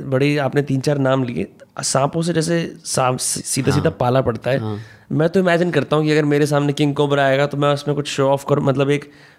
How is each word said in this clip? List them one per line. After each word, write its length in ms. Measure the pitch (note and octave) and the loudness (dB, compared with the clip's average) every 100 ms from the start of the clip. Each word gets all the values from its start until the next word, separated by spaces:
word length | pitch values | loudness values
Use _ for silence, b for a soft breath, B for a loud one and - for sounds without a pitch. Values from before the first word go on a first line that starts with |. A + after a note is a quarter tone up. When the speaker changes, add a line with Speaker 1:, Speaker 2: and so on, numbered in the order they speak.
Speaker 1:
बड़ी, 360 | C#3 C3 C#3+ D3 | -2 0 2 0
आपने 240 | C3 C#3+ | 0 0
तीन 200 | C#3 C3+ | 0 0
चार 160 | D3+ C#3 | 0 0
नाम 260 | C3 C3+ | 2 2
लिए, 280 | B2 A#2+ G#3 - - - | 0 -4 -8 -10 -20 -10
सांपों 380 | - C3+ C#3 E3 | -2 0 0 -2
से 120 | E3+ | -2
जैसे 420 | D#3+ D#3+ E3+ - - - | -2 0 -2 -4 -10 -6
सांप 320 | C3 B2+ B2+ | 0 0 0
सी-, 280 | - - - | -4 -6 -6
सीधा 260 | C3+ C3+ | -2 0
Speaker 2:
हाँ। 80 | D3 | 2
Speaker 1:
सीधा 100 | D#3 | 0
पाला 320 | - B2 C3 | 0 0 2
पड़ता 300 | B2+ A2+ B2 | 0 -2 -2
है। 80 | C3 | -2
Speaker 2:
हाँ। 200 | A2 G#2 A2 B B | -2 -6 -10 B B
Speaker 1:
मैं 180 | C#3 E3 | 0 2
तो 100 | F#3+ | 2
इमेजिन 320 | F3+ E3+ F3+ | 2 2 2
करता 240 | D3+ B2+ D3+ | 0 0 0
हूँ 100 | D3+ | 2
कि 60 | |
अगर 140 | D3+ D3 | 2 2
मेरे 200 | D3 D3 | 2 2
सामने 280 | D3 C#3+ | 2 0
किंग 220 | C#3+ D3 C#3+ | 0 0 2
कोबरा 300 | C#3+ C#3+ C3+ | 0 2 2
आएगा, 200 | C3+ C#3+ | 2 0
तो 100 | C#3+ | 0
मैं 160 | C#3+ | 0
उसमें 220 | C#3+ D3 D3 | 0 -2 -4
कुछ 120 | C#3+ | -4
शो 220 | - C3+ | 0 0
ऑफ 160 | C#3 - | 0 0
कर, 100 | C#3+ | 0
मतलब, 300 | C#3 C3+ C#3 | 2 0 0
एक 220 | C#3+ - B B | -2 -4 B B